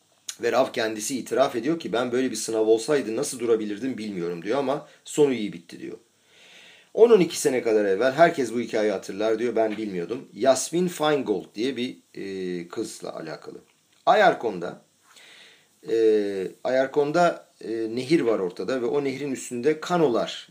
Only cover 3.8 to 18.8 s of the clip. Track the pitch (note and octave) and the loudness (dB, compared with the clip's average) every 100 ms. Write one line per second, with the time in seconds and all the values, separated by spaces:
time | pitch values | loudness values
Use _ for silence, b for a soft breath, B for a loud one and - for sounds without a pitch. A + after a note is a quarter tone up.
3.8 | C3 A2+ G#2+ F#2+ E2+ F2 F#2 C3 C3 D3 | -6 -6 -8 -6 -6 -6 -4 -2 -2 -4
4.8 | - B - - D3 A#2+ G#2 F2 - - | -8 B -4 2 2 2 -4 -8 -16 -16
5.8 | - - _ _ B B B B B B | -14 -14 _ _ B B B B B B
6.8 | B - A#3 G#3+ E3+ - D3 B2+ A2+ G#2+ | B 6 8 8 6 2 0 0 2 2
7.8 | G2+ F#2+ B2+ C3+ E3+ D#3 A#2+ A#2 A2+ A#2 | 4 2 2 6 6 4 -2 -4 -2 0
8.8 | G#2+ F#2+ - G2 A2 A2 A#2+ A2 A2 G#2+ | 0 -2 -6 -4 -2 0 0 0 0 -2
9.8 | A2 F2+ E2+ B2 - G2+ C3 C3 - E3 | -6 -6 -6 -8 -10 0 2 2 2 -2
10.8 | F3+ F3 D3+ D3 A2 F#2+ - G#2 B2 A#2+ | -2 0 0 0 0 -4 -4 -6 -4 -4
11.8 | B2+ - _ - G2 F#2+ F#2 F2+ F2 - | -6 -8 _ -12 -10 -6 -6 -6 -8 -8
12.8 | G#2+ - - - D#2+ D2 - - _ _ | -8 -10 -12 -10 -12 -12 -14 -20 _ _
13.8 | _ _ - G3+ F#3+ C#3+ A#2 F#2 F2 - | _ _ 2 6 6 4 -2 -4 -8 -12
14.8 | _ _ _ B B B B B B _ | _ _ _ B B B B B B _
15.8 | - A2+ A2 G#2+ G2+ G2 F#2 - - C3 | -2 2 4 4 2 -4 -6 -6 -2 0
16.8 | C3+ D3+ C#3+ D#3 F3 - - - - A2+ | 0 0 2 4 2 2 -10 -14 -8 -6
17.8 | A2 A#2 B2+ D#3+ A#2+ G#2 F#2 - F#2+ C3 | -4 -4 0 2 2 0 -2 -4 -4 -2